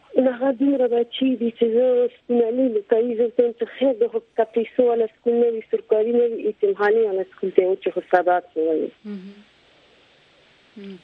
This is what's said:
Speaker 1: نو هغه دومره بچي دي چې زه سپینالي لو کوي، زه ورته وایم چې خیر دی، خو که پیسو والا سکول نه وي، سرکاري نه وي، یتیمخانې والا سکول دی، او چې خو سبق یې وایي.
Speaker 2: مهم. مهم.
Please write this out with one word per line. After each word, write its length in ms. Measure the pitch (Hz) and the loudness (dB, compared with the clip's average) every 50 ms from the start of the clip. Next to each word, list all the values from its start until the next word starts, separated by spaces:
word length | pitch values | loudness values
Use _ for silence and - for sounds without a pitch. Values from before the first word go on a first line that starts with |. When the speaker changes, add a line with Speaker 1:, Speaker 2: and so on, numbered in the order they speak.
| _ _ - - | _ _ 0 2
Speaker 1:
نو 120 | 262 262 | 2 2
هغه 200 | 247 233 254 277 262 | 0 0 -2 -2 0
دومره 340 | 220 269 285 277 254 254 240 233 | 0 0 0 2 2 0 0 0
بچي 340 | 233 233 233 - - 262 262 254 | 0 -2 -2 -4 -2 -2 -2 -2
دي 140 | 208 233 233 | 0 -2 -4
چې 140 | - - 233 233 220 | -2 0 0 0 2
زه 320 | 233 254 254 247 247 247 233 - | 2 2 2 2 2 0 0 -2
سپینالي 500 | _ _ - 240 240 233 220 233 254 269 254 | _ _ -2 0 0 0 0 0 0 0 0
لو 140 | 220 214 202 - | 0 -2 0 0
کوي، 260 | 240 220 233 247 233 | 0 2 2 0 0
زه 60 | 214 247 | 0 -2
ورته 200 | 226 - - 240 | -2 2 0 0
وایم 120 | 233 220 - | 0 0 -4
چې 40 | 226 - - - | -8 -8 -4 -2
خیر 160 | 254 277 254 208 | 0 0 2 2
دی، 60 | 233 | 0
خو 120 | 233 233 226 - _ - | -2 -2 -6 -8 _ -4
که 80 | - 226 | -4 -4
پیسو 380 | 220 - 233 220 - - - 254 240 | -2 -2 -4 -4 -4 0 0 2 2
والا 180 | 233 233 226 | 2 0 0
سکول 260 | 220 _ _ - 240 233 | -2 _ _ -2 0 2
نه 160 | 233 240 233 233 | 2 2 2 0
وي، 80 | 220 - - | -4 -6 -6
سرکاري 420 | - 214 - - 220 214 214 233 240 | -6 -6 -2 0 0 0 2 2 2
نه 120 | 240 240 | 2 2
وي، 180 | 233 226 202 - 214 | 2 0 -2 -4 -4
یتیمخانې 520 | 208 - - 196 196 190 202 208 214 226 226 | -4 -2 0 -2 0 2 2 2 2 2 2
والا 180 | 208 190 190 185 - - | 0 0 -4 -4 -6 -8
سکول 180 | - - 190 180 | -8 -6 -2 0
دی، 80 | - 185 | 0 0
او 100 | 185 190 | 0 -2
چې 140 | 190 - 196 - | -4 -4 -6 -6
خو 60 | 185 - - - | -6 -4 0 0
سبق 320 | 180 170 180 180 180 175 - - | 2 2 2 0 0 -2 -4 -6
یې 60 | 160 160 165 | -4 -2 0
وایي. 220 | 160 156 165 - - _ - | 0 -2 -2 -4 -8 _ -16
Speaker 2:
مهم. 300 | 214 208 190 180 196 202 208 208 _ _ _ _ _ _ _ _ _ _ _ _ _ _ _ _ _ _ _ _ _ _ _ _ _ - | -14 -14 -14 -14 -16 -20 -20 -20 _ _ _ _ _ _ _ _ _ _ _ _ _ _ _ _ _ _ _ _ _ _ _ _ _ -20
مهم. 220 | 220 202 196 196 175 | -18 -16 -16 -16 -18